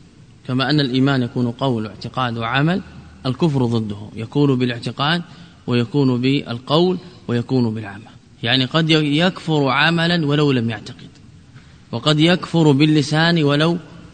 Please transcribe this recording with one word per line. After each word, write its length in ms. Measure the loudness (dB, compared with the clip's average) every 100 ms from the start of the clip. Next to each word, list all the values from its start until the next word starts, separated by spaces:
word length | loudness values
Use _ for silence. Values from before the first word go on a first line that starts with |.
| -20 -20 -20 -16 -6
كما 220 | -4 0
أن 100 | 0
الإيمان 420 | 0 0 2 0
يكون 300 | -2 -2 -4
قول 340 | -2 -2 -2 -4
واعتقاد 520 | -10 -10 -6 -6 -4
وعمل، 440 | -2 0 0 0 -6 -16 -20 -10 -6
الكفر 400 | 0 0 2 0
ضده، 320 | 0 -4 -8 -12 -12
يكون 400 | -6 0 2 2
بالاعتقاد 680 | -2 -4 -8 -4 -2 -2 -4 -16 -20 -14 -2
ويكون 540 | -2 0 0 2 2
بالقول 760 | 0 0 -4 -8 0 2 2 0 -8 -14 -4
ويكون 460 | -4 0 0 0
بالعمل. 280 | -4 -10 -14 -18 -20 -20 -8
يعني 220 | -2 -2 0
قد 240 | 0 2
ي-، 280 | 2 2 2
يكفر 500 | 0 -2 -2 0 2
عملا 580 | 2 2 2 0 0 0
ولو 260 | 2 2
لم 180 | 2 -2
يعتقد، 400 | -4 -10 -18 -20 -20 -20 -20 -20 -20 -20 -20 -12
وقد 280 | -4 0 4
يكفر 520 | 4 2 0 2 4
باللسان 720 | 4 4 2 2 0 2 2
ولو 340 | 2 2 0 -2 -6 -20 -20